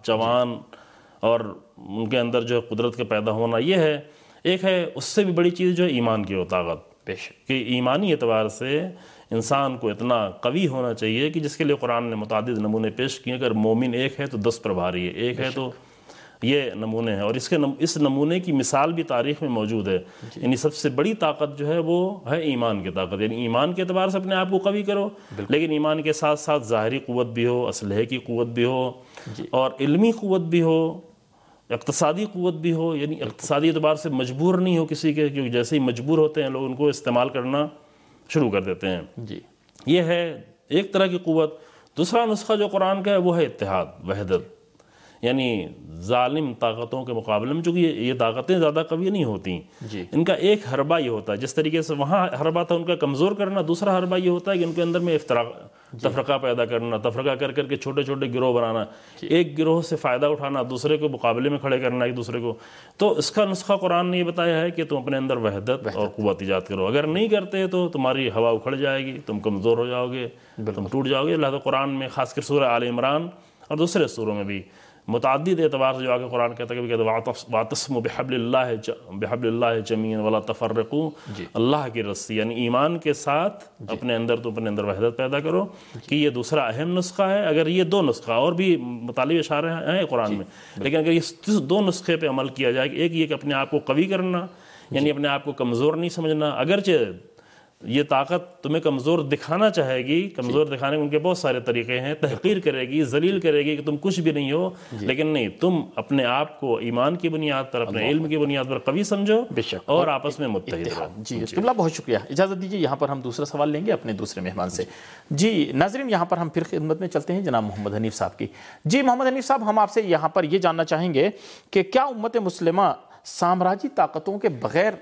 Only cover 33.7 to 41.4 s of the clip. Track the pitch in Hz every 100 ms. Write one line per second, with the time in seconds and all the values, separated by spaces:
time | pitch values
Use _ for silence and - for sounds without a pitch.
33.7 | 156 151 151 160 131 127 131 170 185 185
34.7 | 170 156 147 156 147 147 139 127 120 117
35.7 | 156 127 117 135 160 151 151 135 131 135
36.7 | 127 147 135 127 120 127 131 127 143 147
37.7 | - - _ _ - - 160 127 98 95
38.7 | 90 95 90 92 - 113 - - _ _
39.7 | - - 170 165 175 170 143 - _ _
40.7 | 160 196 233 190 180 170 160